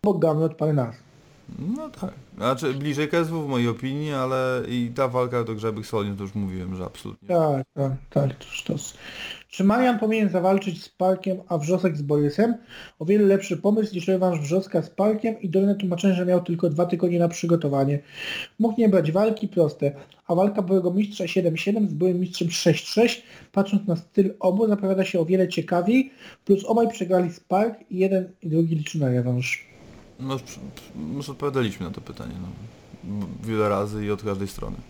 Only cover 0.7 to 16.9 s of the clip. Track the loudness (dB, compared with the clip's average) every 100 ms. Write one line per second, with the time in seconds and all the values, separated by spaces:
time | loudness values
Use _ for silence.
0.7 | 2 0 -6 -20 -20 -20 -20 -18 -10 -6
1.7 | -6 -8 -10 -10 -10 -20 -4 -2 0 -2
2.7 | -2 -4 -2 0 0 0 -2 -2 0 0
3.7 | -2 -6 -4 -4 -4 -2 0 0 -2 -2
4.7 | -4 -4 -2 -2 0 0 -2 -2 -4 -4
5.7 | -4 -4 -4 -2 -4 -6 -4 -4 -6 -6
6.7 | -8 -8 -10 -16 -16 -2 0 2 0 -4
7.7 | -4 -4 -4 -2 0 0 -4 -14 -12 -6
8.7 | -6 -8 -16 -18 -14 -14 -16 -18 2 4
9.7 | 6 4 2 2 2 2 2 4 2 0
10.7 | -8 -12 _ 2 2 0 -4 -2 -4 0
11.7 | 2 2 -2 0 2 2 2 2 0 -8
12.7 | -20 -20 _ 2 4 6 4 2 -2 2
13.7 | 2 0 -2 0 2 2 0 0 0 0
14.7 | -2 -4 0 0 2 -2 -4 -2 2 2
15.7 | 0 -2 0 2 2 2 2 2 0 0
16.7 | 2 0